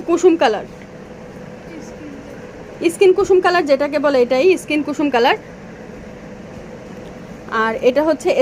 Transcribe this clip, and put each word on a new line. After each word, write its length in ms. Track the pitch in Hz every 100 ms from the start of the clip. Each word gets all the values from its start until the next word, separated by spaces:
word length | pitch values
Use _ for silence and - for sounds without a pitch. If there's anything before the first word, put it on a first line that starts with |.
| -
কুসুম 280 | 339 359 330
কালার, 240 | 262 202 - - - - - - - - - - - 320 - - - - - - - - - - 330
স্কিন 180 | - 381 370
কুসুম 220 | 381 370 370
কালার 180 | 349 294
যেটাকে 260 | 269 294 294 285
বলে, 120 | 277 240
এটাই 220 | 262 359 339
স্কিন 200 | - 302 294
কুসুম 200 | 294 285 247
কালার। 220 | 254 440 - - - - - - - - - - - - - - - - - - - - - 226
আর 100 | 226 220 240
এটা 120 | 262 311
হচ্ছে 220 | 302 349 -